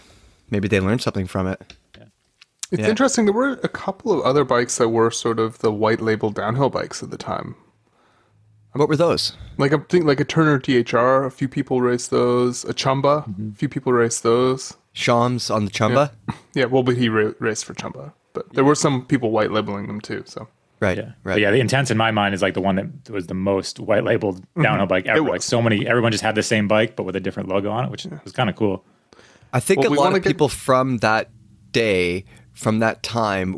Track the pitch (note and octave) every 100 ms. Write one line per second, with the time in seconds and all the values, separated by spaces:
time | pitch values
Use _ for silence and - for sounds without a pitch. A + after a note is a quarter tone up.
0 | - _ _ _ - G#2 G2 G2 F#2+ A#2+
1 | - G2+ F#2 G2+ F#2 F#2+ - - _ -
2 | - _ _ _ _ _ - F3+ G#2+ A3
3 | C4 B3 G#3 G#3 C#4 B3+ - - - -
4 | A#3 E3+ B2+ C#3+ C3 A#2+ B2 - A2+ A2+
5 | A2+ - A#2+ A2+ A2 - A2+ G#2 A2 A2
6 | A2+ G#2+ A2 G#2 G2+ B2 C3+ - - -
7 | - - - - - - _ _ _ _
8 | _ _ _ _ _ _ _ B2 C#3+ D3+
9 | E3+ F#2+ - - - - C#3 D3+ - F3+
10 | D#3 C#3 C#3 E3 D#3 C#3 C#3 B2 A#2 A#2+
11 | B2 C3 C3+ - C3+ D3 C3+ B2+ B2 B2
12 | - B2 B2 B2 B2 B2 - - C3+ C3+
13 | C#3 D3 C3 F#2+ G#2+ G#2 C#3+ - C3 A#2+
14 | A#2 - A#2 A#2+ B2+ C3 - - _ -
15 | - A#2+ B2 B2 - A2 G2+ - A2+ C3
16 | C#3+ - - - _ D3 A#2+ C3 B2+ B2
17 | A#2+ A2 G#2+ - A#2 G#2+ - - - C3
18 | C#3+ - _ - - C#3 C#3 D3 D#3 C3
19 | B2+ C3+ A#2 A2 G#2 G#2+ G#2+ G2+ G2 G#2
20 | - G2+ - - A2+ _ _ - G#2 F2+
21 | A2+ - F#2+ F#2 G#2 A#2 A2+ C3 C#3 A2
22 | A2+ A2 G2+ G2 G2 F#2+ F#2+ F#2+ G2+ -
23 | - G#2 E2+ F#2+ F#2+ G2 - - G2+ G#2
24 | G2 A2 G#2 F#2 - F3 A#2 G2+ F#2+ F#2
25 | - D3 C#3 F2+ - A#2+ A#2 G#2 A#2 A#2+
26 | A2+ G#2+ G#2+ A2 - A2 G#2 G#2+ A2+ -
27 | F#2 F#2+ F#2+ G2+ F#2 G2 G2+ A2 B2+ G#2
28 | F#3 D3+ - - A#2 - G#2+ F#2 - _
29 | _ _ _ _ _ C3 - F#3 C3+ C#3+
30 | C#3 F#3+ F3+ D3 C#3+ - - B2+ C3 B2
31 | A2 A2 - - - _ - - A2+ F#2
32 | F2 F2+ - - - - A#2 A2 A2+ -
33 | - A#2 G#2+ G2 F#2